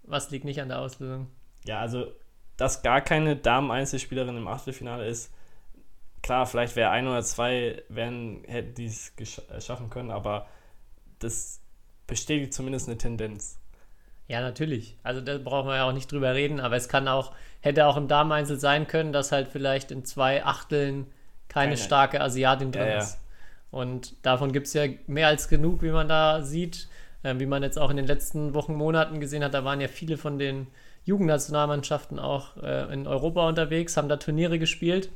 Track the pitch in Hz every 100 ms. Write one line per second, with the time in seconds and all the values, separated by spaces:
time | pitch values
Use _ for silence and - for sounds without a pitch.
0 | - 147 - 135 143 139 131 127 131 -
1 | 131 131 127 - - - - 107 117 123
2 | - - - - - - 131 - 120 131
3 | - 156 156 131 120 127 143 120 139 135
4 | - 131 123 120 101 131 - 131 120 120
5 | 110 117 - - - - - - - -
6 | - - - 127 123 120 120 - 107 107
7 | 131 123 - - 120 123 120 - - 110
8 | 117 120 117 101 - 120 113 120 117 110
9 | - - - - - 101 - 120 117 127
10 | 123 104 104 104 - - - - - -
11 | - - 113 - - - - - - -
12 | - 120 - 151 135 - 131 131 120 117
13 | 120 117 110 104 - - - - - -
14 | - - - 120 127 117 156 123 - -
15 | 117 131 131 143 127 139 135 135 131 131
16 | 131 147 131 131 147 147 123 123 127 139
17 | 135 135 131 - - - 143 143 147 139
18 | 143 147 151 151 143 139 143 147 151 160
19 | 156 143 139 143 135 143 139 135 - 131
20 | - - 131 139 139 - - 147 139 139
21 | 131 - - - - 147 139 139 101 143
22 | 139 143 139 123 131 135 135 110 107 107
23 | 101 - - - - - - 131 127 127
24 | - - 131 127 139 135 143 151 143 127
25 | - 143 156 151 - 147 160 180 165 160
26 | 156 156 156 156 135 160 175 - - -
27 | - - 139 127 139 139 139 156 143 143
28 | 135 147 - 156 151 147 147 151 156 160
29 | 156 156 143 147 143 135 131 139 135 -
30 | 160 147 151 143 139 135 131 - - -
31 | - 202 170 147 - 151 147 147 139 151
32 | - 139 135 139 - - 147 135 131 139
33 | 139 135 160 170 165 160 156 160 165 -
34 | 143 147 - 151 170 165 160 - 170 185
35 | 190